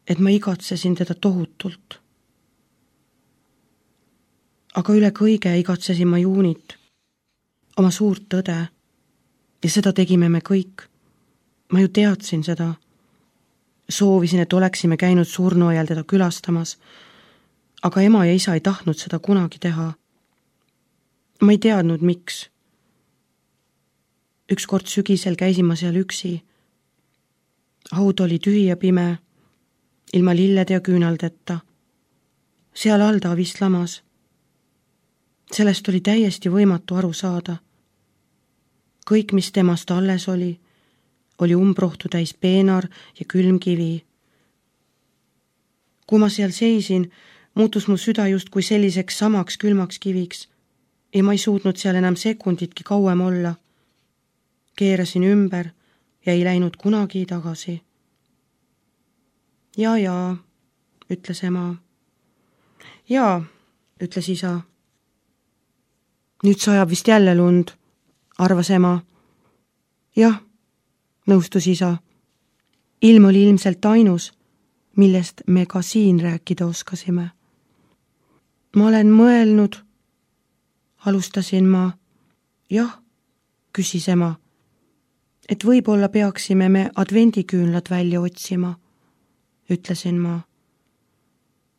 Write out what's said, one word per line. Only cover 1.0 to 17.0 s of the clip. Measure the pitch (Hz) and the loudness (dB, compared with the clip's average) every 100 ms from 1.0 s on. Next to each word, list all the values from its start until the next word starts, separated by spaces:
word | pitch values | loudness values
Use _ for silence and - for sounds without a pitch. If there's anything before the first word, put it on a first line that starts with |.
| 175 170 | -4 -2
tohutult. | 202 180 160 - 190 - _ - _ _ _ _ _ _ _ _ _ _ _ _ _ _ _ _ _ _ _ _ _ _ _ _ _ _ _ 185 | -2 -2 -6 -10 -14 -14 _ -20 _ _ _ _ _ _ _ _ _ _ _ _ _ _ _ _ _ _ _ _ _ _ _ _ _ _ _ -6
Aga | 175 | 0
üle | 214 208 208 | 2 2 2
kõige | 214 214 180 175 | 0 0 0 -2
igatsesin | 175 175 - 175 175 | -2 -4 -4 -2 0
ma | 175 | 2
Juunit, | 185 190 180 160 _ - _ _ _ _ _ _ _ _ _ - | 0 0 0 -2 _ -20 _ _ _ _ _ _ _ _ _ 0
oma | 185 | 0
suurt | 170 208 190 - | 0 -2 -4 -6
tõde, | 185 185 165 170 _ _ _ _ _ _ _ _ _ | -6 -4 -6 -8 _ _ _ _ _ _ _ _ _
ja | 165 | -4
seda | 208 196 | 0 0
tegime | 190 185 180 170 | 0 2 2 2
me | 170 - | 0 -2
kõik. | 196 185 - - _ _ _ _ _ _ _ - | -4 -4 -14 -20 _ _ _ _ _ _ _ -2
Ma | 180 | 0
ju | 190 | 2
teadsin | 208 208 185 - 160 156 | 2 0 0 -6 -6 -6
seda. | 165 165 160 _ _ _ _ _ _ _ _ _ _ - | -6 -6 -8 _ _ _ _ _ _ _ _ _ _ -10
Soovisin, | - 196 190 170 180 | 0 2 2 2 0
et | 170 | 0
oleksime | 185 185 - 170 160 | 0 0 0 -2 0
käinud | 180 180 165 | 2 2 0
surnuaial | - 185 175 170 160 156 | -2 0 2 2 0 -2
teda | 160 | -6
külastamas, | 151 196 180 - - 170 165 - _ - | -2 0 0 -4 -4 -4 -4 -12 _ -20